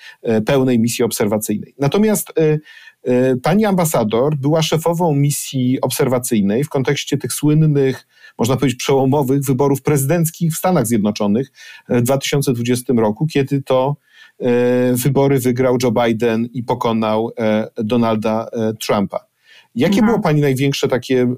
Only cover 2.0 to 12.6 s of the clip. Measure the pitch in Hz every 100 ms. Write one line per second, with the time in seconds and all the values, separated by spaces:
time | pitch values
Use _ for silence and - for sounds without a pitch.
2 | 214 202 - 160 156 151 - - - _
3 | 127 123 131 123 151 202 214 180 160 131
4 | 110 113 143 147 143 160 156 160 165 170
5 | 175 143 143 - - 135 127 131 131 -
6 | 127 127 - 110 98 113 147 139 147 143
7 | - 143 123 - 147 156 156 139 135 127
8 | - _ - - 120 131 139 - - 135
9 | 135 147 127 143 139 127 143 139 147 147
10 | 135 175 160 - 165 - 185 170 110 113
11 | 104 110 104 113 139 - - - - 123
12 | 120 143 - 147 139 120